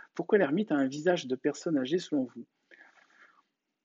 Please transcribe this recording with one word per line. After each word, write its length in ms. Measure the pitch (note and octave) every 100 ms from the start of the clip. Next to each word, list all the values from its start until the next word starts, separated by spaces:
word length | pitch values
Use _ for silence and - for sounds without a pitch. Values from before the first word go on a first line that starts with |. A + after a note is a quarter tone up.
| - -
Pourquoi 220 | - G#3+
l'ermite 340 | D#3 D#3 G#3+
a 20 |
un 140 | D3+ C3+
visage 380 | C#3+ D#3 F3+ C3
de 100 | B2+
personne 420 | D3+ D3 - D3+
âgée 220 | B2+ F3
selon 240 | E3+ D3 B2
vous ? 100 | - - _ _ - - _ _ _ - _ _ _ _ _